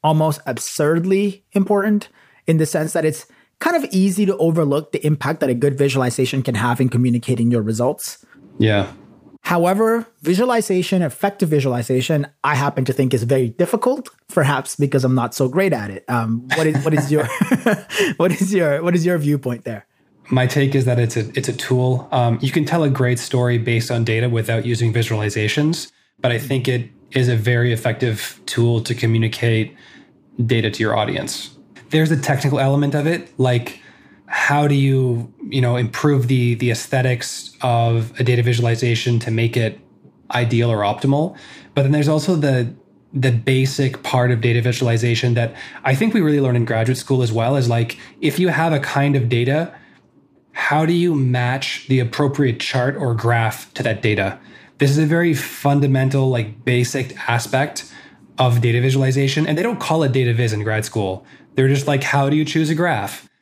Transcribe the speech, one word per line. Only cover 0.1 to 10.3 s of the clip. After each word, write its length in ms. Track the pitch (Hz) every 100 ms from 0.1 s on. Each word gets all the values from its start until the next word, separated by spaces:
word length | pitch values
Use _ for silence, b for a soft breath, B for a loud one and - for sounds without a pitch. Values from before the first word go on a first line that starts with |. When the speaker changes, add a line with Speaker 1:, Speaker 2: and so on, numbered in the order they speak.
| 156 156 147 -
Speaker 1:
absurdly 960 | 117 - - 151 165 180 190 208 196 _
important 560 | 202 190 202 208 208 - b b b -
in 120 | 160
the 80 | 151
sense 280 | 165 156
that 120 | 175 156
it's 200 | 156 - b b _
kind 160 | 330 339
of 40 | 269
easy 340 | 190 196 185 202
to 100 | 190
overlook 540 | 165 160 147 139 151
the 140 | 156 151
impact 340 | 151 - 160
that 100 | 139
a 40 |
good 240 | 120 143 135
visualization 680 | 143 131 123 120 127 135
can 120 | 127 113
have 260 | 120 123
in 80 | 127
communicating 600 | 120 123 120 - 120 117
your 120 | 120
results. 600 | 107 110 123 - - - B B - -
Speaker 2:
Yeah. 320 | 110 104 92 - - - - -
Speaker 1:
However, 640 | - 175 170 196 226 233 226 _
visualization, 800 | 151